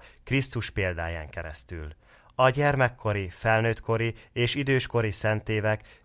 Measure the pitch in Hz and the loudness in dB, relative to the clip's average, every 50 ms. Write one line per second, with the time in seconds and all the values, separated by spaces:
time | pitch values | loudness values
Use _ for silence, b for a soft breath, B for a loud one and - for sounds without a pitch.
0 | B B B B B - 127 135 131 - - 120 107 - - - 98 92 90 82 | B B B B B -2 -2 0 0 -2 -2 -4 -6 -4 -4 -2 -2 -2 -2 -4
1 | 82 82 85 82 78 76 - - 82 80 78 - - - 87 82 78 78 78 - | -4 -6 -6 -8 -8 -10 -10 -10 -10 -10 -8 -10 -10 -8 -10 -10 -10 -12 -14 -16
2 | b b b b b b b b 127 131 127 139 147 147 143 135 131 120 - - | b b b b b b b b 4 4 4 4 2 2 4 4 2 2 0 -2
3 | - 110 104 101 98 92 - - - 113 110 110 110 117 113 - - - 113 113 | -4 -2 -2 -2 -4 -6 -8 -4 0 2 4 4 4 2 0 -2 -2 -2 -2 0
4 | 113 117 110 B B B B - 120 120 - 143 139 131 135 131 - - - 123 | 0 -2 -4 B B B B 0 0 0 0 0 0 2 2 0 0 0 -2 0
5 | 113 107 101 - - 107 107 107 - - 110 107 101 107 110 107 - - - - | 0 0 0 0 0 0 0 0 0 -2 -2 0 2 0 0 -2 -4 -10 -20 -16
6 | - | -6